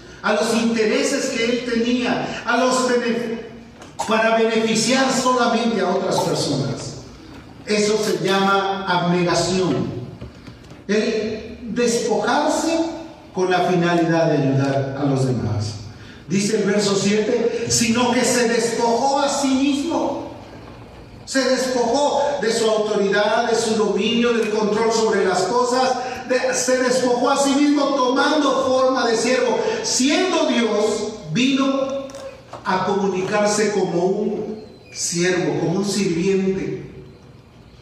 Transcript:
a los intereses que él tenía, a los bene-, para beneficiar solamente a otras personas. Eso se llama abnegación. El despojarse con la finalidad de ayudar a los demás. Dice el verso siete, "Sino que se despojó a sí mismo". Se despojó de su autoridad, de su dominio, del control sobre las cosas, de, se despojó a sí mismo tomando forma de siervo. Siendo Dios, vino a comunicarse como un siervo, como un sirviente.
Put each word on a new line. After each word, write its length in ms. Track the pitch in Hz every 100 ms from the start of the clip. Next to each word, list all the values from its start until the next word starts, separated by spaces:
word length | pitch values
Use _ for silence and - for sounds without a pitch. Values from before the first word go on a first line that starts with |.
| - -
a 120 | -
los 200 | 214 226
intereses 800 | 220 226 226 214 269 294 269 262
que 140 | 226 233
él 260 | 247 240
tenía, 680 | 226 240 247 240 - - - -
a 120 | 240
los 300 | 254 254 247
bene-, 540 | 240 233 233 - - - - - - - - -
para 300 | 220 220 226
beneficiar 680 | 226 220 220 - - 262 262
solamente 720 | 240 254 247 233 226 226 196
a 80 | 180
otras 300 | 190 - -
personas. 720 | 160 147 - - - - - - - - - - - - -
Eso 320 | 208 208 220
se 260 | 190 175
llama 640 | 190 196 196 196 196 196 -
abnegación. 1000 | 175 175 175 170 170 170 185 170 123 - - - - - - - - - - -
El 680 | 214 226 214 220 - - - 233
despojarse 1040 | 240 240 - - 214 233 277 302 - 320 330 330 - - - -
con 160 | 185 185
la 120 | 180
finalidad 640 | 180 175 170 170 160 165 156
de 100 | 147
ayudar 600 | 135 127 135 117 - -
a 60 | 139
los 200 | 131 123
demás. 500 | 107 107 101 - - - - - - -
Dice 300 | 196 208 208
el 60 |
verso 320 | 196 208 196 196
siete, 640 | 202 214 226 240 233 233 240
"Sino 420 | - 226 240 247
que 120 | 247
se 260 | 254 247 226
despojó 720 | - 226 247 226 233 277 285
a 100 | 277
sí 180 | - 269
mismo". 840 | 262 285 285 330 269 269 - - - - - - - - - - - -
Se 160 | 269
despojó 800 | 254 254 254 247 233 277 285 277 226 226
de 100 | 220
su 180 | 226 220
autoridad, 800 | 214 208 202 190 202 214 233 233
de 60 | 220
su 200 | 220 214
dominio, 580 | 196 190 226 233 240
del 160 | 226 202
control 420 | 214 202 208 226
sobre 340 | 220 214 190 185
las 180 | -
cosas, 500 | - 240 247 254 254 247 - - 254
de, 260 | 254 254
se 260 | - - 254
despojó 500 | 247 254 247 240 285
a 80 | 277
sí 100 | 277
mismo 320 | 269 294 285 285 -
tomando 720 | 247 277 294 302 277 - 254
forma 400 | 262 262 262 233
de 80 | 220
siervo. 420 | 254 254 240 214 214 -
Siendo 640 | - - 269 320 370 320 262
Dios, 640 | 240 220 208 214 - - - 156
vino 720 | 175 269 269 269 269 - - - - - - - - 190
a 200 | 180 196
comunicarse 880 | 202 190 185 - 208 208 214 208
como 340 | 190 175 170 190
un 580 | 208 214 - 214 - - - -
siervo, 720 | - - 170 180 180 156 143
como 180 | 156 196
un 60 | 202
sirviente. 1080 | 208 170 165 196 190 190 190 - - - - - - - - - - - -